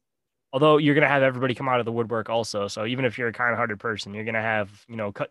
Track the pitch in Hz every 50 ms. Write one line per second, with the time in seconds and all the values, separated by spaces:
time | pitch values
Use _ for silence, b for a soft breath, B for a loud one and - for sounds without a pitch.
0 | _ _ _ _ _ _ _ _ _ _ - 135 147 156 151 151 156 143 143 151
1 | 151 135 143 139 135 135 127 123 127 131 123 - 139 135 127 120 113 113 117 117
2 | 117 104 117 113 104 - 113 117 113 - - 104 101 101 - 110 107 113 123 131
3 | 135 120 107 - 123 117 104 - 123 120 117 110 120 113 107 98 - 120 107 95
4 | - 101 101 107 110 113 113 113 110 113 110 107 104 98 104 - _ - 117 113
5 | 107 101 104 - 147 -